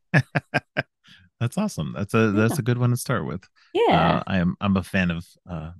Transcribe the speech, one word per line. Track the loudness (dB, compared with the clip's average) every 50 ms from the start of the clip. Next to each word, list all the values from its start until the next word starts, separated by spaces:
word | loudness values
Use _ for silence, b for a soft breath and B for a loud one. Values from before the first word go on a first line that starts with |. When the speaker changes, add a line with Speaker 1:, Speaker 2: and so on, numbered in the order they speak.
| _ _ 0
Speaker 1:
<laughs> | 0 0 _ -4 -6 -6 _ -6 -6 -6 _ -8 -10 -10 _ _ _ _ b b b -20 b b -4
That's | -4 -4 -2
awesome. | -2 -4 -4 -4 -6 -6 -6 -6
That's | -6 -4 0 2
a, | 2 4 4
that's | 4 2 2 2 0
Speaker 2:
Yeah. | 0
Speaker 1:
a | 0
good | 0 0
one | 2 2 2
to | 0
start | 0 -2 -2 -4 -4 -4
with. | -6 -8 -10 -12 -16 _ b b b b
Speaker 2:
Yeah. | 2 2 4 4 4 4 2 2
Speaker 1:
Uh, | 0 -2
I | 0 0 2
am, | 2 0 0 0
I'm | 0 0 0
a | 0 0
fan | -2 0 0 0 0
of, | -2 -4 -8 -14 -18 _ _ -12
uh, | -12 -10 -12 -12 -14